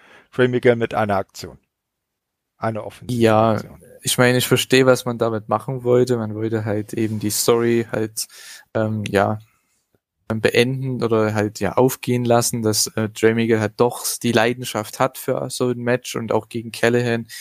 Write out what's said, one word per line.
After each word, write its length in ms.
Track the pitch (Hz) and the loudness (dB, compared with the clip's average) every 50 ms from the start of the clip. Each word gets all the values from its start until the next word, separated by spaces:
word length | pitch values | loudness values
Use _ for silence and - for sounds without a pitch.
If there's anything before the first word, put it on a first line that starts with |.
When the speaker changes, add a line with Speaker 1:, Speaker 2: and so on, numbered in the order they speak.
| _ - - - _ _ | _ -20 -20 -20 _ _
Speaker 1:
Trey 160 | - 127 127 123 | 0 0 0 2
Miguel 280 | 123 120 - 123 120 | 2 2 4 4 4
mit 180 | 117 113 - - | 4 0 -2 -2
einer 220 | 107 110 104 98 | -2 0 0 0
Aktion. 420 | 95 98 _ - - 95 80 - - _ _ _ _ _ _ _ _ _ _ _ _ _ _ _ _ _ _ _ - | -2 -2 _ -12 -16 -16 -16 -18 -20 _ _ _ _ _ _ _ _ _ _ _ _ _ _ _ _ _ _ _ -6
Eine 260 | 110 113 110 104 113 | -6 -6 -4 -6 -10
offensive 360 | 101 - - - 90 123 117 | -12 -16 -14 -10 -6 -2 2
Speaker 2:
Ja, 320 | 110 110 107 107 113 113 | 4 4 6 6 4 4
Speaker 1:
Aktion. 300 | 107 - - - - - - - - - | 2 -2 -4 -10 -20 -20 -20 -20 -16 -8
Speaker 2:
ich 140 | - - - | -4 -2 2
meine, 220 | - 123 123 123 127 | 4 4 4 4 2
ich 100 | - - | 2 2
verstehe, 380 | 131 117 - - 127 131 131 | 2 0 2 4 4 4 6
was 180 | 131 123 - - | 6 4 2 2
man 140 | 123 117 113 | -6 -4 -2
damit 300 | 117 117 113 107 107 - | -2 -2 -2 -4 -4 -2
machen 340 | 107 107 - 139 135 123 123 | -4 -4 -4 -4 -8 -4 0
wollte. 320 | 120 123 123 127 123 123 | 2 4 4 4 2 0
Man 180 | 117 110 107 104 | -2 -2 -6 -6
wollte 300 | 107 113 110 113 110 107 | -6 -4 -4 -4 -4 -4
halt 300 | 110 104 107 104 - - | -2 -4 -4 -4 -6 -4
eben 240 | - 110 107 110 104 | -4 -2 -2 -4 -4
die 100 | 104 104 | -4 -4
Story 560 | - - - 117 117 117 117 117 117 117 110 113 | -4 -2 0 2 2 2 2 2 2 0 0 -2
halt, 360 | 117 110 110 107 110 - - - - - - - - - - _ - | -4 -6 -6 -6 -6 -10 -12 -12 -14 -20 -20 -20 -20 -20 -14 _ -4
ähm, 300 | 113 110 107 110 107 104 | -2 -2 -2 -2 -4 -4
ja, 320 | - 101 98 101 107 107 107 - _ _ _ _ _ _ _ _ _ _ _ _ _ _ _ _ - | 0 2 2 2 2 0 -4 -8 _ _ _ _ _ _ _ _ _ _ _ _ _ _ _ _ -8
beenden 760 | 113 110 113 - - 117 120 127 135 131 135 131 127 117 117 | -4 -2 0 0 2 2 2 0 0 -4 -6 -6 -4 -2 -2
oder 300 | 110 113 110 107 107 107 | 0 2 2 2 0 0
halt, 260 | 107 104 104 104 - | 0 -2 -2 -2 -4
ja, 140 | 101 90 - | -4 -2 2
aufgehen 500 | 123 127 131 - - - 123 123 123 120 | 2 2 2 2 -2 -4 -2 -2 0 2
lassen, 380 | 117 120 120 117 - 123 117 | 2 2 2 2 0 -4 -2
dass, 260 | 110 110 107 - - - - | -2 0 0 0 -2 -2 -2
äh, 120 | 110 110 107 | -4 -4 -4
Trey 240 | - - 110 113 113 | -2 2 2 2 2
Miguel 260 | 117 113 113 113 110 | 2 2 2 2 2
halt 140 | 107 104 - | 0 0 0
doch 280 | - 120 120 - - - - - - | 2 0 0 0 -4 -8 -8 -6 -4
die 100 | - 117 | -2 0
Leidenschaft 680 | 110 110 110 123 123 127 123 - - 107 107 - - - | 2 2 2 2 0 -4 -8 -8 -6 -8 -8 -6 -4 -2
hat 200 | 131 135 - - | -2 -2 -4 -6
für 300 | - 139 127 - - 127 | -6 -6 -4 -4 -6 -6
so 180 | - - 127 123 | -4 -4 -2 -2
ein 80 | 120 120 | -2 -2
Match 380 | 120 120 123 123 - - - | -2 -2 -2 -2 -4 -6 -8
und 160 | 120 117 107 | -8 -4 -2
auch 160 | 107 110 - - | -2 -2 -2 -4
gegen 240 | - 117 113 113 | -10 -10 -10 -10
Callihan 560 | - - 117 117 120 120 123 120 117 117 113 - - - | -6 0 0 2 2 2 0 0 -2 -4 -4 -8 -14 -16